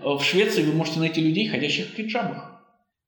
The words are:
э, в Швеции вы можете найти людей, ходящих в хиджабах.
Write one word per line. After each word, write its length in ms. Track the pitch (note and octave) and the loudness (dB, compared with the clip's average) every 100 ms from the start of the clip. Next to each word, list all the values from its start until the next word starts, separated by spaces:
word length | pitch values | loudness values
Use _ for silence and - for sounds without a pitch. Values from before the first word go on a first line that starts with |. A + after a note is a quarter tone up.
э, 120 | C#3 C#3+ | -2 0
в 80 | |
Швеции 400 | - F3+ G#3+ - | 2 2 4 2
вы 100 | D3+ | 2
можете 260 | D#3+ D#3 D#3+ | 2 0 0
найти 220 | D#3+ D#3+ | 0 2
людей, 260 | D#3 E3+ A3 | 2 2 0
ходящих 400 | - D3 G3+ - | -2 -2 -2 -4
в 80 | - | -8
хиджабах. 500 | A3 A#3+ F#3 D3+ - - _ _ _ _ | -4 -2 -4 -6 -12 -20 _ _ _ _